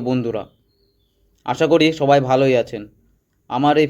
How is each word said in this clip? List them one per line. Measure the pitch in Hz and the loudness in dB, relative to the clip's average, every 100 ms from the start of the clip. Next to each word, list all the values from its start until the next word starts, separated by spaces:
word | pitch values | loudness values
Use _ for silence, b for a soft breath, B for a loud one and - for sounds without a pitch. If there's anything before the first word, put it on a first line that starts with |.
| 123 | 0
বন্ধুরা, | 127 117 104 95 _ _ _ _ _ _ _ _ _ - | -4 -4 -6 -10 _ _ _ _ _ _ _ _ _ -6
আশা | 127 151 | -2 2
করি | 165 156 156 | 2 2 0
সবাই | 139 143 127 | 2 2 2
ভালোই | 131 135 123 | 0 2 0
আছেন। | 110 110 107 _ _ _ _ _ - | -2 -8 -16 _ _ _ _ _ -10
আমার | 123 147 | -2 0
এই | 147 | 2